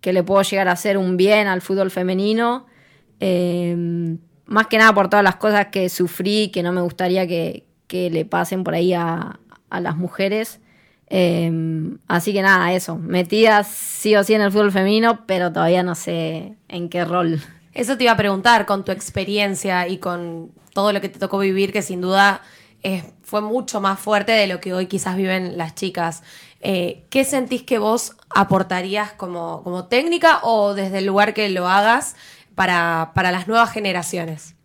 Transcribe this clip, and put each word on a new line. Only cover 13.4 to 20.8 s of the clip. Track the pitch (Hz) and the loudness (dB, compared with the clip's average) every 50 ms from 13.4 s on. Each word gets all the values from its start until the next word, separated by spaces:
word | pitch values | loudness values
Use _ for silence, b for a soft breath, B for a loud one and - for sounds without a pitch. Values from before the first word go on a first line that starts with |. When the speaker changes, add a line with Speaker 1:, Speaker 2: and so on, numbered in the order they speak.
| 220 220 214 208 208 | 6 6 6 4 2
Speaker 1:
sí | 208 - - - - - - - 214 214 | 0 -8 -10 -10 -10 -10 -4 0 2 4
o | 208 196 | 4 4
sí | 196 220 | 4 2
en | 214 | 2
el | 208 202 | 2 2
fútbol | 190 208 214 202 | 2 4 2 4
femenino, | 190 196 190 196 214 220 226 233 226 226 - - | 2 2 2 2 2 4 4 2 2 0 -2 -4
pero | - 180 180 175 160 | -2 0 0 -2 0
todavía | 170 165 165 175 180 180 | 0 2 4 4 2 2
no | 180 170 | 0 -4
sé | 165 - - 170 165 165 160 160 160 - 196 214 _ _ _ | -6 -6 -6 -4 -4 -4 -4 -6 -8 -10 -12 -16 _ _ _
en | - 175 175 170 | -10 -10 -10 -6
qué | 175 175 175 | -4 -4 -4
rol. | 165 175 180 175 165 165 151 B B B B B _ _ | 0 0 0 0 0 0 -2 B B B B B _ _
Speaker 2:
Eso | - 247 202 269 220 | -6 -2 -2 -2 2
te | 254 | 4
iba | 240 226 | 2 4
a | - | 4
preguntar, | 208 202 196 190 190 240 240 220 202 | 2 0 0 2 4 4 4 4 4
con | - 202 196 196 | 2 -2 -2 -2
tu | - | -6
experiencia | 190 190 - - - 202 190 185 202 208 208 202 196 - - 196 185 180 180 175 | -6 -6 -8 -8 -6 -6 -4 -2 -2 0 0 0 -2 -4 -2 -2 -2 0 -2 -2
y | 190 - | -6 -6
con | - 185 175 175 175 170 165 165 165 170 - _ _ _ _ | -6 -6 -6 -6 -8 -8 -10 -12 -14 -16 -20 _ _ _ _
todo | 202 | -2